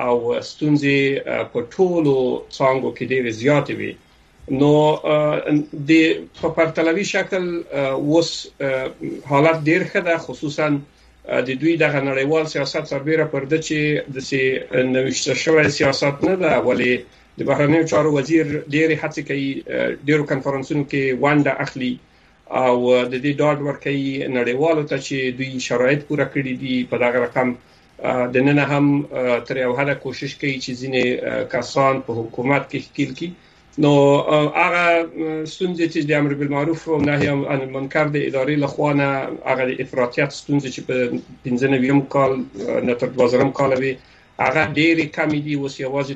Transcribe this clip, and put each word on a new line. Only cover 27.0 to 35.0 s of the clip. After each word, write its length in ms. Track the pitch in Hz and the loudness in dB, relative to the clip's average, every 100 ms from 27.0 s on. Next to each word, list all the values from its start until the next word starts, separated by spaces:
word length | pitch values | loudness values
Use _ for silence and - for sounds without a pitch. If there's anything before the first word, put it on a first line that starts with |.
| 120 123 | 2 2
رقم، 360 | 120 139 127 123 _ _ _ - | 0 0 -2 -2 _ _ _ -8
اه، 240 | 123 127 123 | -4 -2 0
د 100 | 127 | 2
ننه 260 | 135 147 | 4 4
هم، 420 | 139 143 143 143 143 | 4 2 4 2 0
اه، 340 | 135 127 120 | -2 0 0
تر 180 | - 131 | -2 -2
یو 160 | 127 | 0
حده 200 | 123 143 | 0 0
کوشش 420 | 139 135 127 139 - | -2 -6 -8 -10 -6
کوي 240 | 143 131 | -6 -4
چې 120 | 131 | -8
ځینې، 520 | 123 131 127 123 127 | -8 -4 0 0 0
اه، 200 | 120 117 | -2 -4
کسان 580 | - 123 123 147 135 131 | -4 -4 -2 2 2 2
په 120 | - | -2
حکومت 580 | 113 113 - 123 139 - | -6 -6 -4 0 0 -2
کې 80 | 139 | -10
ښکیل 340 | - - 135 | -8 -6 -6
کړي. 160 | 127 175 180 _ _ _ - | -6 -10 -12 _ _ _ 0
نو، 100 | 147 | 4
اه، 640 | 143 143 143 - 151 147 165 | 6 6 4 4 2 2 2
هغه، 300 | 175 175 175 | 2 2 4
اه، 600 | 170 | 2